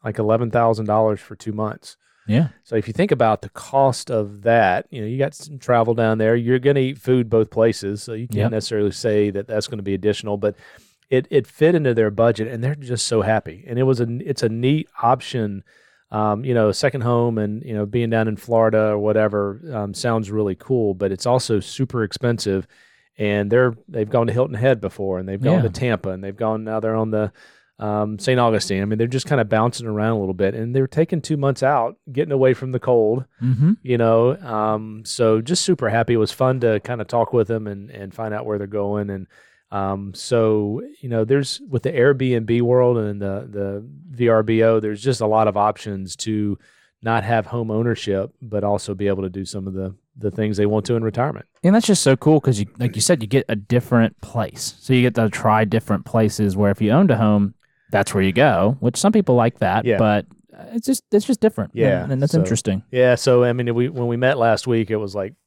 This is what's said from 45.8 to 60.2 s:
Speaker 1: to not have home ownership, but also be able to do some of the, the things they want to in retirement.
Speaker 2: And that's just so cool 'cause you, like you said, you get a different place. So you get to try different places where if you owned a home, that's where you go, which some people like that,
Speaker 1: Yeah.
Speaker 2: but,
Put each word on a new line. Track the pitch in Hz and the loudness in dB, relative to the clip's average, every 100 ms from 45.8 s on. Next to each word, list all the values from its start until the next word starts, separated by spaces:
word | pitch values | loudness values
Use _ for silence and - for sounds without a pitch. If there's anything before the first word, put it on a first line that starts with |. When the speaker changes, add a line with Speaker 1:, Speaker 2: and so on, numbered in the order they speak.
| 107 98 95 - | -8 -8 -10 -10
Speaker 1:
to | - 107 104 101 _ _ _ _ | -6 -2 -2 -4 _ _ _ _
not | 113 113 | -2 -2
have | 101 113 107 | 0 -2 -2
home | 120 113 | -6 -4
ownership, | 107 120 110 - 98 107 _ | -2 -2 -2 -2 -4 -4 _
but | 117 104 | -8 -4
also | 101 104 - | -2 -2 -4
be | 98 101 | -4 -2
able | 95 | -2
to | 95 | -4
do | 92 | -8
some | 95 101 95 | -10 -8 -8
of | |
the, | 95 95 92 _ - | -8 -8 -10 _ -6
the | 104 | -6
things | 101 107 101 | -2 -2 0
they | 104 | 2
want | 107 104 | 0 0
to | 117 | -2
in | |
retirement. | 113 110 135 - - _ | -2 -2 -4 -4 -16 _
Speaker 2:
And | 175 | 4
that's | 208 226 | 4 4
just | 196 | 2
so | - 131 | 4 4
cool | 151 156 | 4 4
'cause | 135 107 | 4 0
you, | 101 - | -2 -2
like | 123 - | -4 -2
you | |
said, | - 170 | 0 0
you | 110 | 2
get | 131 - | -2 0
a | |
different | 110 101 120 - 120 113 _ | -6 0 0 2 2 2 _
place. | - 120 104 - - - | -8 -6 -6 -8 -12 -12
So | - | 0
you | 127 | 2
get | 123 | 4
to | 113 110 | 2 0
try | - 113 107 | 0 2 4
different | 107 113 - 101 | 4 0 0 -4
places | - 113 110 - 101 95 | -2 0 0 2 -2 2
where | 101 | 0
if | 98 | 2
you | 107 | 2
owned | 131 196 | 4 4
a | 110 | 4
home, | 110 104 101 - _ _ _ | 4 2 0 -6 _ _ _
that's | 101 98 | -2 0
where | 101 | 0
you | 98 | 2
go, | 92 143 95 101 131 | 4 4 4 2 0
which | 117 - | -2 0
some | 202 | 2
people | 220 190 123 | 2 2 2
like | 117 - | 2 0
that, | 98 101 | -2 0
Speaker 1:
Yeah. | 120 101 | 0 2
Speaker 2:
but, | 107 104 | 4 2